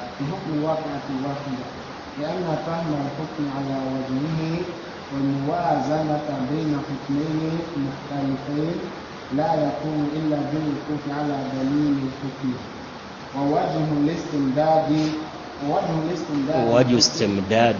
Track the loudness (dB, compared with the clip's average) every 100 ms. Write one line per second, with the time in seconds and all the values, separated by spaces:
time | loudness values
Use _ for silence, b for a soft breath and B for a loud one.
0 | -6 -6 -4 -4 -2 0 0 0 -2 -6
1 | -4 -4 -2 -4 -4 -6 -6 -10 -12 -12
2 | -10 -6 -4 -2 -2 -2 -2 -2 -2 -2
3 | -2 -4 -6 -2 -2 -2 -2 -2 -2 -2
4 | -2 0 0 0 0 -2 -4 -6 -10 -12
5 | -6 -2 0 2 2 2 2 2 2 2
6 | 2 0 0 -2 0 0 0 0 -2 -6
7 | -2 0 0 0 0 0 -2 -2 -2 -4
8 | -6 -2 0 -2 -2 0 0 -2 -4 -8
9 | -12 -12 -2 0 2 4 2 0 -2 0
10 | 0 0 2 2 0 0 0 -2 -2 -4
11 | -2 -2 0 -2 -2 0 2 4 4 2
12 | 0 -4 -6 -4 -2 -4 -6 -12 -12 -12
13 | -14 -14 -8 -2 2 2 2 0 2 2
14 | 2 2 -2 0 2 4 6 6 4 4
15 | 2 0 -6 -10 -12 -6 0 0 2 0
16 | 0 -2 -2 0 2 4 6 6 6 6
17 | 4 4 2 2 4 6 6